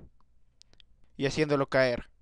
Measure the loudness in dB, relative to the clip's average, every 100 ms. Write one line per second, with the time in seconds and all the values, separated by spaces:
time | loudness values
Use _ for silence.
0 | -18 _ _ -20 _ _ -20 -20 -20 -20
1 | -20 -6 -4 -2 0 0 2 2 2 0
2 | -8 _